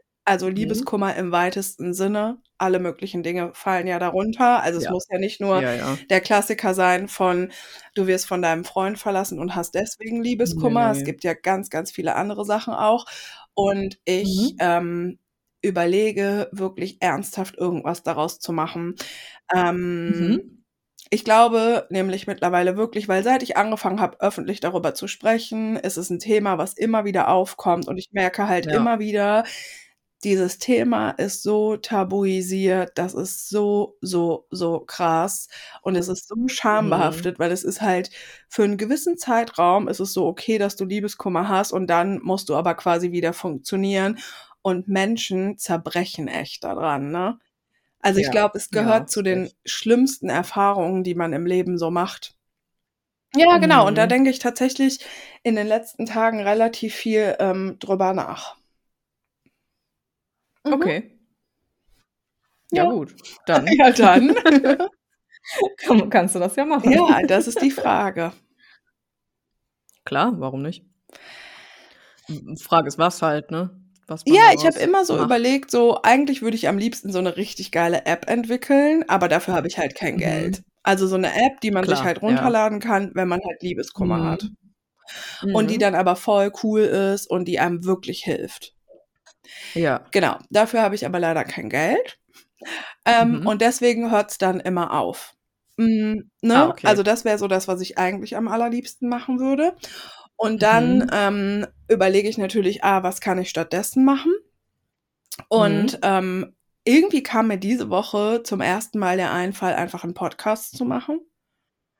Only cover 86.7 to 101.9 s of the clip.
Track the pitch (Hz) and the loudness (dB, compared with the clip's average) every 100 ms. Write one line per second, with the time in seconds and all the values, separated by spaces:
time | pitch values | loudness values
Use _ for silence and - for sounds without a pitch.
86.7 | 214 214 196 196 202 - 180 180 175 170 | 2 4 2 0 -2 -2 -4 -2 0 0
87.7 | 170 180 185 - 185 180 - - - - | 0 -2 -2 -4 -8 -4 -4 -6 -12 -20
88.7 | _ _ - _ _ _ _ - - - | _ _ -20 _ _ _ _ -20 -20 -8
89.7 | 170 156 123 - - 156 - - 208 226 | -2 0 0 0 0 0 -2 0 2 2
90.7 | 233 208 202 - 180 165 156 - - - | 2 0 -2 -4 -2 0 0 -4 -8 -4
91.7 | 143 165 370 494 - _ _ _ _ - | -2 0 0 -2 -10 _ _ _ _ -14
92.7 | - - - - 233 233 147 208 208 233 | -14 -14 -2 4 4 4 2 0 2 2
93.7 | 254 240 226 233 214 202 - 190 185 185 | 4 2 2 2 0 0 -2 -2 0 -2
94.7 | 180 170 151 90 - - _ _ _ _ | -2 0 -2 -2 -6 -16 _ _ _ _
95.7 | - 226 220 214 214 - _ 226 247 311 | 0 2 2 0 -4 -8 _ 4 6 4
96.7 | - 214 202 196 226 226 208 202 190 190 | 2 2 4 2 0 0 0 0 -2 -2
97.7 | 185 185 - 185 196 208 208 226 226 233 | -6 -6 -2 -2 -2 -8 -6 -2 -2 -2
98.7 | 240 - - 240 240 247 247 262 277 339 | -4 -8 -6 -4 -4 -4 -2 0 2 0
99.7 | 359 - - - - - - 220 220 214 | -2 -14 -18 -20 -20 -18 -4 -2 2 4
100.7 | 226 247 254 247 208 202 202 196 202 - | 6 6 2 2 0 0 0 -2 -2 -6
101.7 | _ - | _ 0